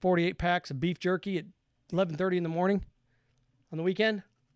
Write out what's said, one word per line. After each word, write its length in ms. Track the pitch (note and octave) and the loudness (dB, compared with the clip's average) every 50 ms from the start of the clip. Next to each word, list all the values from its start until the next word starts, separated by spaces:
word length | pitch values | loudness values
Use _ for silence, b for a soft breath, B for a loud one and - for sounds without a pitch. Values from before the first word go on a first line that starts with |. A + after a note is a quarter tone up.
forty-eight 360 | - F#3 F3+ E3+ E3+ F3+ F3 | 2 4 4 4 2 2 0
packs 320 | - E3+ F3 F3 F3+ - - | -2 0 0 0 0 -2 -6
of 80 | C#3 C3 | -4 -2
beef 200 | D3+ F3+ E3+ - | -2 -2 -2 -2
jerky 380 | - F3+ F#3 F3+ - G3+ F#3+ | 0 -2 -2 0 -2 -4 -4
at 80 | E3 C#3+ - - _ _ _ _ _ _ - F3 | -4 -6 -8 -16 _ _ _ _ _ _ -4 -2
eleven 240 | F3 G3 E3+ D#3 | 0 0 0 -2
thirty 200 | D3 F#3 F#3+ F3+ | -2 0 0 0
in 60 | F3+ E3+ | 0 0
the 60 | E3 | -2
morning 340 | E3 E3+ F3+ F#3+ G3+ F#3+ - - _ _ _ _ _ _ _ _ _ _ _ _ _ _ _ _ | 0 0 2 2 2 0 -2 -6 _ _ _ _ _ _ _ _ _ _ _ _ _ _ _ _
on 60 | E3 | -8
the 60 | D#3 E3 | -2 -2
weekend. 400 | F#3 F#3+ - G#3+ A3 A3 G3 - _ _ _ _ _ _ | 0 0 2 0 0 0 -2 -8 _ _ _ _ _ _